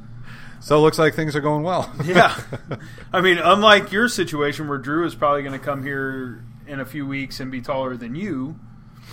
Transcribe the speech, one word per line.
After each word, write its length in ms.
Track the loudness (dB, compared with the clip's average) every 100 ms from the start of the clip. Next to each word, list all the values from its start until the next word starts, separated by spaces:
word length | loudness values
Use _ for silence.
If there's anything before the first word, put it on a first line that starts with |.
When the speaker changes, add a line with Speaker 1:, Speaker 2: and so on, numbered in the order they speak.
| -16 -14 -14 -14 -16 -10
Speaker 1:
So 160 | 2 6
it 40 |
looks 160 | 6 6
like 140 | 2 2
things 200 | -2 -2
are 60 |
going 220 | 0 0
well. 280 | 0 -2 -4 -6
<laughs> 60 | 2
Speaker 2:
Yeah. 340 | 6 6 2 -8 -10 -10 -10 -12 -16 -4
I 80 | 2
mean, 180 | 4 4
unlike 520 | 6 6 8 8 6
your 160 | 0 0
situation 600 | 0 -2 0 -2 -2 -4
where 80 | -6
Drew 280 | -2 -2 -2
is 80 | 0
probably 260 | 2 2
gonna 160 | -2 -6
come 240 | -6 -6
here 600 | -4 -4 -4 -6 -8 -12 -16 -18 -12
in 120 | -10
a 60 | -8
few 200 | -8 -6
weeks 320 | -6 -6 -8
and 100 | -8
be 80 | -8
taller 360 | -4 -4 -4 -6
than 160 | -8 -6
you. 420 | -6 -4 -6 -10 -16 -20 -20 -20 -8